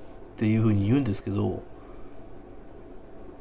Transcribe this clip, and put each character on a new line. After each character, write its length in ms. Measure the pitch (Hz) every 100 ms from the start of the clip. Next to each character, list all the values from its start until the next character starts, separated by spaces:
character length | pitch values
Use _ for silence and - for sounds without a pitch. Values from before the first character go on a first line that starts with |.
| - - - -
て 80 |
い 140 | 107 110
う 40 |
ふ 40 | 110
う 60 |
に 120 | 101 101
言 100 | 139
う 20 |
ん 40 |
で 100 | 120
す 80 | 95
け 80 | -
ど、 320 | 101 104 - - - - - - - - - - - - - - - - - - -